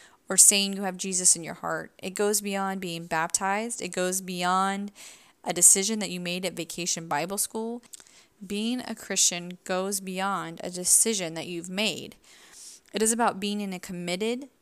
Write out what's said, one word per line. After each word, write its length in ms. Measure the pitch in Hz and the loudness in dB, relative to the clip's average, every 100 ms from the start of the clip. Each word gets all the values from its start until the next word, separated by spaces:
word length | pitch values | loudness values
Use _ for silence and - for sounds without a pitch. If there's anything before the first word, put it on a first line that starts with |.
| - _ - | -20 _ 0
or 80 | 190 | 6
saying 380 | - 202 196 | 8 8 4
you 80 | 196 | 0
have 140 | 202 180 | -4 -4
Jesus 380 | 190 180 180 | -2 2 4
in 80 | 170 | 4
your 120 | 151 | 0
heart. 360 | 170 165 160 165 - | -6 -4 -4 -6 -12
It 120 | 190 | -8
goes 300 | 185 208 214 | 0 2 2
beyond 400 | 202 196 196 190 | 0 -2 -2 -4
being 260 | 185 165 170 | -6 -8 -2
baptized. 760 | 160 170 - 190 202 233 - | 0 0 0 0 0 -2 -6
It 60 | 185 | -4
goes 320 | 180 180 190 | -2 0 -2
beyond 720 | 185 180 180 185 196 196 202 - - - - _ | -4 -2 2 4 2 0 -6 -10 -20 -20 -20 _
a 100 | - | -4
decision 460 | 170 175 196 196 220 | 6 8 8 4 0
that 120 | 180 | -2
you 100 | 180 | -4
made 240 | 180 180 | -4 -2
at 80 | 185 | -4
Vacation 560 | 170 160 - 175 - 165 | -4 -6 -6 -4 -4 -2
Bible 280 | 147 175 196 | -2 0 -2
School. 460 | - 220 226 240 - - - - - _ 185 | -2 -4 -6 -8 -12 -20 -20 -20 -20 _ -6
Being 340 | 202 226 254 | -2 0 -2
a 120 | - | -4
Christian 640 | 220 - 190 - 175 175 180 | -10 -4 2 2 2 -6 -10
goes 340 | - 185 190 196 | -4 -2 0 -2
beyond 640 | 190 185 190 190 165 165 | -4 -2 0 -2 -4 -8
a 80 | 180 | -8
decision 640 | 180 180 - 226 214 170 | -4 4 4 4 2 -2
that 140 | 165 160 | -4 -6
you've 200 | 170 180 | -6 -6
made. 460 | 185 214 170 - - - - - - - - - | -2 -2 -2 -8 -16 -20 -20 -20 -20 -20 -20 -8
It 100 | 202 | 0
is 100 | 220 | 2
about 280 | 233 226 190 | 4 2 0
being 200 | 208 208 | -2 -2
in 120 | 202 | -4
a 60 | 180 | -6
committed, 680 | - 175 175 185 220 254 277 _ | -8 -8 -4 -2 -2 -2 -6 _